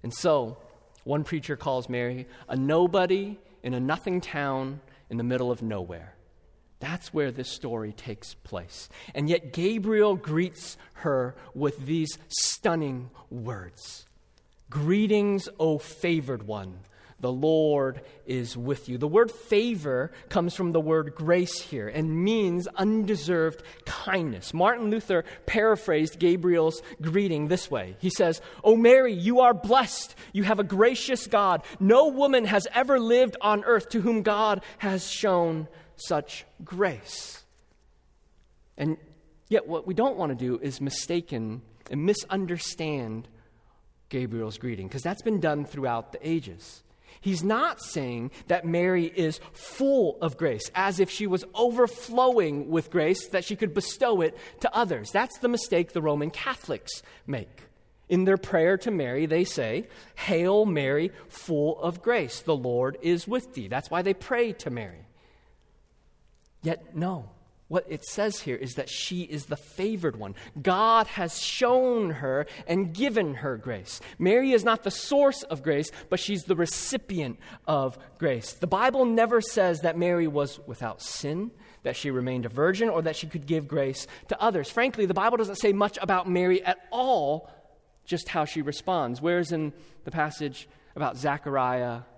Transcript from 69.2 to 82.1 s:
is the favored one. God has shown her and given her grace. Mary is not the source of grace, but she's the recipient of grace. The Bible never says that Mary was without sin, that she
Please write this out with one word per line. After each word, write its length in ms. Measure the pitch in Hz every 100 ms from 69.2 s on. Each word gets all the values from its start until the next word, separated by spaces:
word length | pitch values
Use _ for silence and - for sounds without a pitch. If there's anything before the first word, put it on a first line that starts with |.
is 240 | 175 147 139
the 100 | 147
favored 580 | - - 196 214 165
one. 220 | 113 101 104 - 147
God 460 | 160 185 220 226 214
has 340 | - 170 -
shown 680 | - - 254 254 254 240 190
her 360 | 143 135 135 147 - -
and 260 | 175 185
given 400 | 170 277 220 165
her 220 | 127 143 113
grace. 440 | 131 104 95 - - -
Mary 320 | 180 233 269
is 100 | 240
not 220 | 214 226
the 60 | 196
source 500 | - - 285 277 269
of 220 | - 151
grace, 260 | 156 147 156 - -
but 120 | 185
she's 240 | - 202
the 100 | 165
recipient 840 | 170 165 - - 269 - 185 135 - - - -
of 320 | 147 131 - - -
grace. 340 | 156 120 -
The 160 | - 170
Bible 360 | 190 254 262
never 360 | 247 226 226 233
says 400 | 220 220 185 160
that 180 | 165 165
Mary 300 | 175 175 165
was 320 | 147 139 -
without 420 | - 117 117 -
sin, 480 | - - 143 160 226 - - -
that 140 | 127 123
she 160 | 147